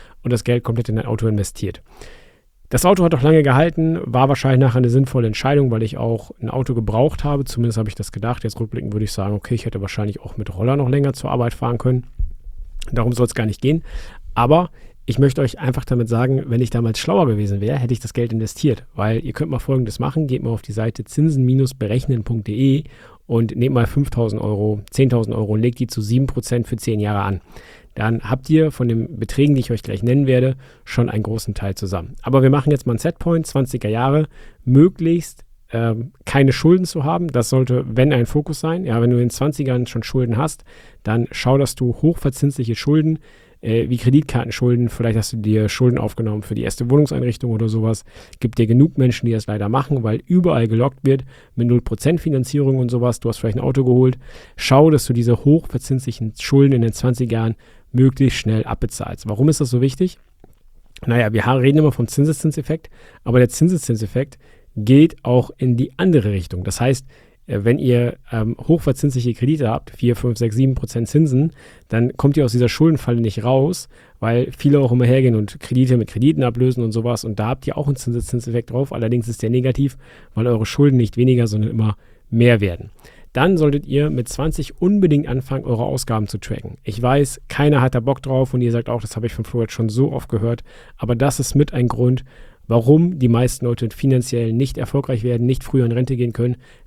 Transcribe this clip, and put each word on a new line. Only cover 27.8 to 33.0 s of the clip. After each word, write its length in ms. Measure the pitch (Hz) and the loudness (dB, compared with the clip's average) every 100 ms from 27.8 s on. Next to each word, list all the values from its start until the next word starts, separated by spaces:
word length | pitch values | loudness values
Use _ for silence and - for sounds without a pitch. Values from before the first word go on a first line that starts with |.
| - - | -16 -6
Dann 260 | 107 117 104 | -2 -2 -4
habt 200 | 131 - | -6 2
ihr 220 | 156 156 | 2 2
von 180 | - 120 | 0 -2
den 280 | 113 113 151 | -2 -4 -6
Beträgen, 380 | 113 - 147 135 | -6 0 2 2
die 60 | |
ich 100 | - | 0
euch 100 | 113 | -4
gleich 220 | - 104 | -6 -4
nennen 240 | 117 135 135 | 0 2 2
werde, 280 | 127 131 131 - _ | 2 2 -2 -12 _
schon 260 | - - 120 | -8 -2 0
einen 140 | 107 | -2
großen 300 | 107 110 - | -4 -4 -6
Teil 220 | 101 98 95 | -6 -6 -6
zusammen. 400 | 95 92 82 - | -6 -6 -8 -10
Aber 220 | - 131 | 0 4
wir 60 | 131 | 6
machen 220 | 143 143 | 4 2
jetzt 140 | 147 - | 0 0
mal 100 | |
ein 40 | |
Setpoint, 480 | 113 | -2